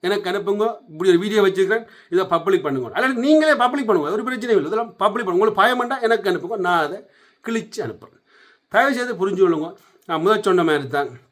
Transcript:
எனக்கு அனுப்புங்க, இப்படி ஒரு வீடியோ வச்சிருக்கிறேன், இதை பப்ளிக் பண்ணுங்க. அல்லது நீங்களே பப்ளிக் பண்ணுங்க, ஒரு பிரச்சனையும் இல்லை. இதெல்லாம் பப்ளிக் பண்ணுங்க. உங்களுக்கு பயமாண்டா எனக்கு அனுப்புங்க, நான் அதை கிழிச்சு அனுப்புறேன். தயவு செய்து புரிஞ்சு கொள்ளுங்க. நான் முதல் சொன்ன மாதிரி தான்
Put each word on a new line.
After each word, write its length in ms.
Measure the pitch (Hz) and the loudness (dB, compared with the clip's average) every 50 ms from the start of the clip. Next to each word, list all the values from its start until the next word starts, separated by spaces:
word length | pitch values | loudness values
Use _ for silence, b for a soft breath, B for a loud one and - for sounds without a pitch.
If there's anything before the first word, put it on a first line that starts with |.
| - | -2
எனக்கு 240 | 180 202 196 - 185 | -2 -2 -2 -2 -4
அனுப்புங்க, 340 | 180 202 185 190 202 208 214 226 226 - _ - | -4 -4 -2 -2 -2 0 0 -2 -2 -6 _ -20
இப்படி 200 | 156 156 180 190 180 | -10 -2 2 4 4
ஒரு 80 | 170 190 | 4 4
வீடியோ 180 | 214 208 214 202 | 2 2 4 4
வச்சிருக்கிறேன், 440 | 190 180 185 190 190 214 233 226 B B B B B | 2 4 2 0 2 0 -2 -2 B B B B B
இதை 140 | 170 180 190 | -2 -2 0
பப்ளிக் 380 | 185 170 170 170 196 196 180 - | 2 -2 -2 0 2 0 2 0
பண்ணுங்க. 240 | 151 135 131 123 117 - | 0 -2 -2 -4 -4 -4
அல்லது 300 | - 254 262 262 233 240 | -2 -2 -2 -2 0 2
நீங்களே 300 | 285 311 311 311 311 294 | 4 4 4 6 4 2
பப்ளிக் 320 | 233 240 247 254 285 269 214 | 2 2 0 0 -2 0 0
பண்ணுங்க, 220 | 208 170 147 147 185 | 0 0 0 -2 -4
ஒரு 80 | 214 226 | -4 -4
பிரச்சனையும் 320 | 254 254 240 214 247 220 190 | -4 -6 -6 -2 0 0 0
இல்லை. 100 | 143 151 | 2 0
இதெல்லாம் 220 | 196 220 233 220 - | -4 -4 -4 -6 -6
பப்ளிக் 300 | _ 190 208 202 240 233 | _ -2 0 0 0 -4
பண்ணுங்க. 140 | 185 175 180 | -2 0 2
உங்களுக்கு 220 | 214 220 214 196 196 | 2 2 2 2 2
பயமாண்டா 340 | 240 254 254 247 240 269 254 233 | 2 2 0 -2 -4 -4 -2 0
எனக்கு 280 | 226 233 214 - 202 | 0 0 0 0 -2
அனுப்புங்க, 280 | 180 160 143 175 226 208 180 | -4 -4 -4 -8 -8 -4 -2
நான் 180 | 180 175 170 156 | 0 0 0 0
அதை 140 | 143 170 208 - b b b b b b b b | -2 -6 -12 -14 b b b b b b b b
கிழிச்சு 360 | 233 226 226 - - - - 185 | -6 -6 -6 -6 -8 -10 -10 -8
அனுப்புறேன். 340 | 117 101 - - - _ _ _ b b b b b b b b _ - | -8 -10 -12 -18 -20 _ _ _ b b b b b b b b _ 0
தயவு 240 | 208 254 277 269 | 0 2 2 0
செய்து 240 | 233 247 247 233 175 | -2 -4 -6 -4 -2
புரிஞ்சு 220 | 185 196 185 180 190 | -2 -2 2 2 2
கொள்ளுங்க. 280 | 175 170 156 151 170 175 b b b b b b - | 2 2 0 -4 -8 -10 b b b b b b -6
நான் 140 | 170 156 160 | -4 -2 2
முதல் 220 | 190 214 214 208 202 | 2 2 2 2 2
சொன்ன 160 | 180 180 165 | 2 4 4
மாதிரி 240 | 165 151 147 139 120 | 2 2 0 0 -2
தான் 220 | 131 143 143 120 120 - _ _ | -4 -4 -4 -4 -8 -16 _ _